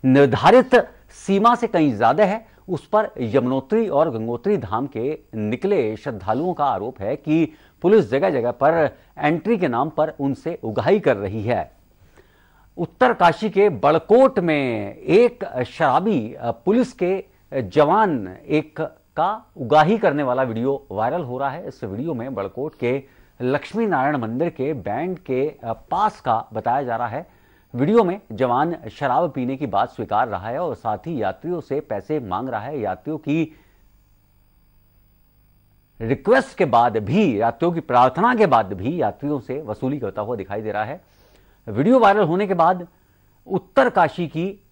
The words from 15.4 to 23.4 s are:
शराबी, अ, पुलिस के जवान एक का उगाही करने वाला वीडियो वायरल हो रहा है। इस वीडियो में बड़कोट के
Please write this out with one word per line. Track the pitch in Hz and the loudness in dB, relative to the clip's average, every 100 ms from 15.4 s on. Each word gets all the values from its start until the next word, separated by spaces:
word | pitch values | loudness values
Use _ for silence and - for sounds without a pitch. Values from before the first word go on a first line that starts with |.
| 190 127 123 - | -8 -6 -6 0
शराबी, | 151 135 196 175 110 | 2 2 2 -2 -4
अ, | - 120 | -8 -8
पुलिस | 113 - 226 247 | -4 0 0 0
के | - 180 190 - _ _ | -2 -2 -2 -6 _ _
जवान | 139 107 143 147 196 214 139 92 92 - | -8 -2 2 4 4 2 0 -6 -14 -2
एक | 151 - - 156 - _ - | -2 -2 -8 -10 -10 _ -4
का | 170 214 _ - | -4 -4 _ -12
उगाही | 120 151 156 220 | 2 4 4 4
करने | 190 143 | 2 0
वाला | 139 123 | -2 0
वीडियो | 131 113 127 139 - | -2 -2 -4 -4 -6
वायरल | 98 113 165 | -4 -2 -4
हो | 131 127 | -6 -6
रहा | 139 | -6
है। | 143 170 | -8 -14
इस | - | -12
वीडियो | 107 101 160 | -10 -8 -6
में | 135 123 113 | -6 -8 -8
बड़कोट | 98 - 151 _ | -8 -8 -10 _
के | 120 135 139 _ _ _ | -4 -4 -6 _ _ _